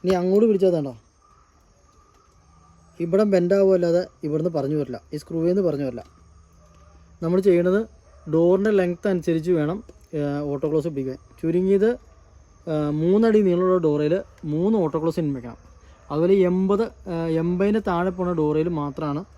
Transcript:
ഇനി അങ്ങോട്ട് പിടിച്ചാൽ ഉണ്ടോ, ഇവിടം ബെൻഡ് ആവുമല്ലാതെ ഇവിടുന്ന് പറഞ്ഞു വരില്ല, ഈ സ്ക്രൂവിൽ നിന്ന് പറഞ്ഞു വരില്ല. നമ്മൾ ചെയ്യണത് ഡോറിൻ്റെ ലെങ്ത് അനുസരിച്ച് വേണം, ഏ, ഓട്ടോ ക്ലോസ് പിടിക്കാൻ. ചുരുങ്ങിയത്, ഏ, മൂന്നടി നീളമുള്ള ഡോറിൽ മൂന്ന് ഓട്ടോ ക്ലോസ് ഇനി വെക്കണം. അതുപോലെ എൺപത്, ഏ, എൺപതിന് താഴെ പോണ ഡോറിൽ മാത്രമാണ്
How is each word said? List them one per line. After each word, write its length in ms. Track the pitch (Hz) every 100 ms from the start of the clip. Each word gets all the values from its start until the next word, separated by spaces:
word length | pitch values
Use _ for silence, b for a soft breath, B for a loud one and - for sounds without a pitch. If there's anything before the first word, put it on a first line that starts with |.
ഇനി 80 | 180 185
അങ്ങോട്ട് 260 | 180 202 226
പിടിച്ചാൽ 260 | 196 190 170
ഉണ്ടോ, 140 | 139 113 _ _ _ _ _ _ _ _ _ _ _ _ _ _ _ _ _ _ _ -
ഇവിടം 240 | 170 190 214
ബെൻഡ് 220 | 190 175 196
ആവുമല്ലാതെ 440 | 190 185 175 170 180 _ 156
ഇവിടുന്ന് 240 | 151 170 160
പറഞ്ഞു 200 | 135 151
വരില്ല, 180 | 131 120 _
ഈ 60 | 151
സ്ക്രൂവിൽ 280 | - 165 165
നിന്ന് 120 | 190 180
പറഞ്ഞു 180 | 143 139
വരില്ല. 140 | 120 - _ - - _ _ - - - - - -
നമ്മൾ 140 | 165 185 190
ചെയ്യണത് 320 | 175 180 202 226 - _ - -
ഡോറിൻ്റെ 400 | 160 170 190 208 202
ലെങ്ത് 280 | 175 170 208
അനുസരിച്ച് 420 | 180 160 160 160 175
വേണം, 200 | 147 196 - - - 156
ഏ, 60 | 147 143 147
ഓട്ടോ 140 | 139 151
ക്ലോസ് 200 | 156 156
പിടിക്കാൻ. 240 | 139 131 131 - -
ചുരുങ്ങിയത്, 500 | 165 175 190 196 214 247 - - - - _ _ -
ഏ, 40 | 156 147 151
മൂന്നടി 380 | 165 202 226 214 196
നീളമുള്ള 300 | 175 185 185 160
ഡോറിൽ 280 | 147 151 185 - - 160
മൂന്ന് 220 | 151 190 220
ഓട്ടോ 140 | 160 160
ക്ലോസ് 180 | 165 160
ഇനി 100 | 151 135
വെക്കണം. 240 | 120 - - - b b -
അതുപോലെ 240 | 147 175 196 180
എൺപത്, 360 | 185 190 202 226 - 190
ഏ, 20 | 165 165 160
എൺപതിന് 380 | 165 180 202 214 202
താഴെ 240 | 170 185 185
പോണ 160 | 180 170
ഡോറിൽ 300 | 151 151 165 160
മാത്രമാണ് 420 | 143 135 156 143 196